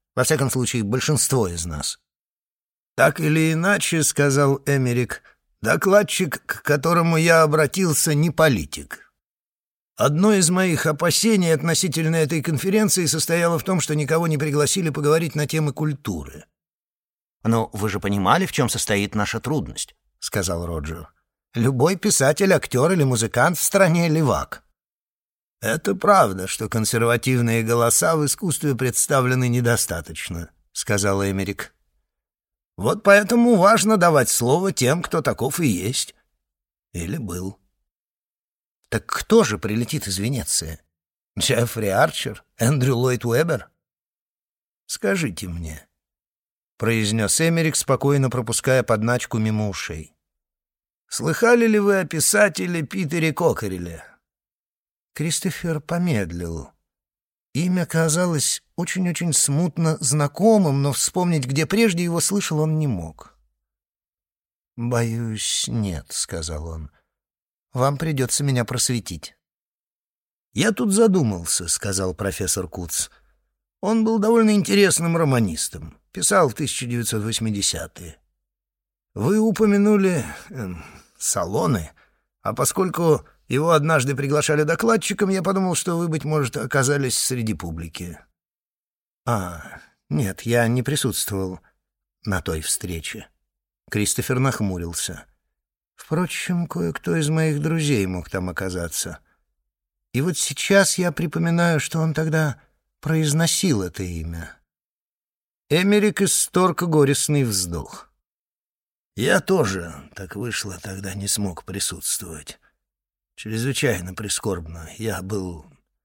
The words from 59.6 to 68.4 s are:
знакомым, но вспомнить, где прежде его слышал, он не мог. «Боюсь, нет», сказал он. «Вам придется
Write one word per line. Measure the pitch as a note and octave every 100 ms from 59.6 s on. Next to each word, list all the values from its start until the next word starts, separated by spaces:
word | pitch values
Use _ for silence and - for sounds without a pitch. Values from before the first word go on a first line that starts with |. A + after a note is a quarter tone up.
| F3 - D#3+ D#3+
знакомым, | B2 D3+ C#3+ - G#3+ G#3+ E3 C#3
но | C#3+
вспомнить, | B2 - F#3 F3 D#3
где | B2+ C#3
прежде | D#3 G#3 A3+ F3
его | F3 E3
слышал, | - G3 - D3+
он | D#3 D#3
не | D3
мог. | F#2 D#2+ - - _ _ _ _ _ _ _ _ _ _ _ _ _ _ A#2
«Боюсь, | A#2+ A#2+ A#2 A2+ A2+ G#2+ - - -
нет», | A#2 G2 D#2+ -
сказал | - - F2 D#2+ D2+ E2
он. | D#2+ D2 _ _ _ _ _ _ _ _
«Вам | B2+ C3+ C#3
придется | D#3+ C#3 B2 -